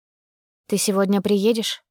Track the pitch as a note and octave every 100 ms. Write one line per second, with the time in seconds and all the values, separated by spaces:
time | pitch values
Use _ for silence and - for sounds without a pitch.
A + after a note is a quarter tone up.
0 | _ _ _ _ _ _ - G3+ - F#3+
1 | G3 G3+ F#3+ G3+ G#3+ A3+ G#3 - _